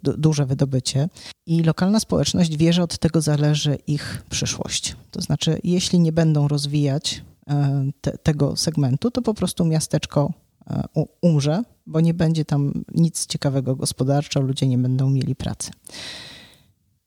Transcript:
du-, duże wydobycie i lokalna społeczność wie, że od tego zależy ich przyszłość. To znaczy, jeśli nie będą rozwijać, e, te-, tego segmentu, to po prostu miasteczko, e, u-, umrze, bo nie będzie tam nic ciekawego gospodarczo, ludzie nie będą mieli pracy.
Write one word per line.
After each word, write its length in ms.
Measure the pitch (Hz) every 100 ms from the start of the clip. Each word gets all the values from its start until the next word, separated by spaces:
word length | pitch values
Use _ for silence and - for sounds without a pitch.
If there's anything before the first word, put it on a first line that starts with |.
du-, 140 | - -
duże 280 | 156 147 135
wydobycie 600 | 135 135 131 - 135 160 - - - -
i 160 | 165
lokalna 380 | 160 156 185 220
społeczność 560 | - 220 147 - 170 151
wie, 160 | 165
że 100 | 170
od 160 | 170 -
tego 220 | 160 165
zależy 580 | 151 147 147 151 147 135 -
ich 360 | 147 - - -
przyszłość. 680 | - 101 - - - - - -
To 100 | -
znaczy, 400 | 175 147 - 156
jeśli 360 | - 180 - 175
nie 120 | 165
będą 360 | 160 160 151 143
rozwijać, 760 | 147 143 147 143 139 - - - _ -
e, 340 | 143 143 139 135 -
te-, 180 | - -
tego 380 | - 147 143 -
segmentu, 540 | - 156 135 131 240
to 120 | 254
po 120 | 240
prostu 300 | 214 185 -
miasteczko, 680 | 170 156 - 156 - - 143 - _ _ -
e, 140 | - -
u-, 120 | - - _
umrze, 400 | 175 151 139 165 240 _ -
bo 140 | 160
nie 140 | 165
będzie 300 | 170 165 160
tam 400 | 151 147 143 - -
nic 320 | - 165 - -
ciekawego 500 | - 147 135 127 131
gospodarczo, 640 | - - 135 139 143 143
ludzie 260 | 135 131 135
nie 100 | 127
będą 320 | 127 127 135
mieli 240 | 135 127 131
pracy. 340 | - - - - - - - - - - - - _ _ _ _